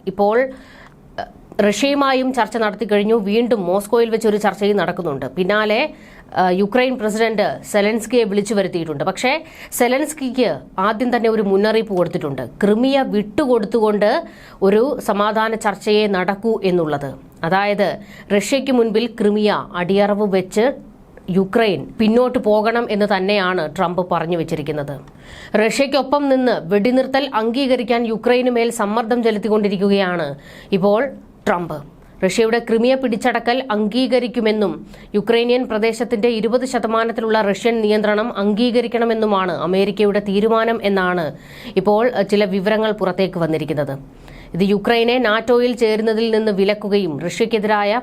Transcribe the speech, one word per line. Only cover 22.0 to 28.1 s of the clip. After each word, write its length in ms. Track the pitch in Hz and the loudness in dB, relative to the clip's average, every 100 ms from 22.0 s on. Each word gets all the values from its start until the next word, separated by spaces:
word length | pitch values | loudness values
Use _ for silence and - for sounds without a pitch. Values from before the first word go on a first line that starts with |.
| 214 226 247 247 | 2 4 2 0
പോകണം 480 | 214 214 220 233 240 | 2 2 2 0 -2
എന്ന് 160 | 208 208 190 | 0 0 0
തന്നെയാണ് 600 | 190 208 185 180 151 175 | 2 0 2 0 -4 -2
ട്രംപ് 300 | 175 180 175 | -2 0 -2
പറഞ്ഞു 260 | 170 160 175 | -2 0 -2
വെച്ചിരിക്കുന്നത്. 640 | 160 151 147 151 143 135 - - - - - 208 | -2 -4 -4 -6 -6 -10 -16 -20 -20 -20 -2 0
റഷ്യയ്ക്കൊപ്പം 720 | 220 214 277 277 269 294 285 | 2 2 2 0 2 0 2
നിന്ന് 320 | 262 254 175 | 2 2 0
വെടിനിർത്തൽ 640 | 160 208 220 254 262 269 277 | 0 2 2 2 2 0 0
അംഗീകരിക്കാൻ 720 | 220 226 233 269 254 226 240 | -2 -2 0 0 0 0 0
യുക്രൈനു 440 | 233 | 0